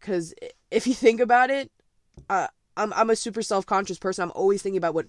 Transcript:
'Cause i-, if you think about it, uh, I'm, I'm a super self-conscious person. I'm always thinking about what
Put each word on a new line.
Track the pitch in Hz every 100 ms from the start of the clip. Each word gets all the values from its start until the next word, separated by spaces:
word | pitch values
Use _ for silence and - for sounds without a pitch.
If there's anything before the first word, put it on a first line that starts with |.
'Cause | - 180 165 -
i-, | - - -
if | 220 247
you |
think | 254 247 226
about | 240 240 254
it, | 277 269 _ _ _ _ - -
uh, | 196 - _ _ -
I'm, | 214
I'm | - 226
a | 226
super | 233 220
self-conscious | 214 196 190 196 196 180
person. | 190 190
I'm | 175
always | - 190 202
thinking | 196 190
about | 170
what | 160